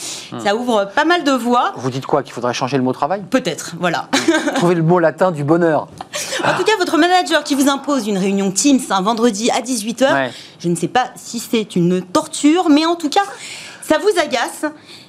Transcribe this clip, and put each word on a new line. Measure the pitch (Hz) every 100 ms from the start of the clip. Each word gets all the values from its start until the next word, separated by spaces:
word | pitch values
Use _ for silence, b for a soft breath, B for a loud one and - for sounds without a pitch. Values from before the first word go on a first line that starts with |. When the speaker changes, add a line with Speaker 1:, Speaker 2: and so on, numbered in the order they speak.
| B B B
Speaker 1:
Hmm. | -
Speaker 2:
ça | 208 214
ouvre | 247 220 - -
pas | 311
mal | 349
de | 285
voies. | 262 233 247 349 147
Speaker 1:
Vous | 127
dites | 127 -
quoi ? | 147
Qu'il | -
faudrait | - 113
changer | - 127 135
le |
mot | 127
travail ? | 127 143 196 196
Speaker 2:
Peut-être, | 262 214 143 - 170
voilà. | 175 151 - 277 -
Speaker 1:
<laughs> | 311 294 269
Trouvez | 175 175
le |
mot | 160 180
latin | 160 - 185
du | 151
bonheur. | 143 170 165 143 95 - - B B 523
Speaker 2:
En | - -
tout |
cas, | 370 427
votre | 359 320
manager | 349 359 359 311
qui | 294 277
vous | 285
impose | 277 269 277 214
une | 196
réunion | 196 196 196
Teams | 185 285 262 -
un | 190
vendredi | 185 175 240 196 233
à | 240
dix-huit | 233 247 208 -
heures, | 269
Speaker 1:
Ouais. | 320 127 B B B
Speaker 2:
je | 175
ne | 165
sais | 175
pas | 247 240 -
si | - 233
c'est | - 233 214 185
une | 175 180
torture, | 185 311 302 - 294 339 349
mais | 285 320
en | 339
tout | 294
cas, | 392 392 B B B B B -
ça | 311
vous | 381 359
agace. | 294 233 302 - 302 B B B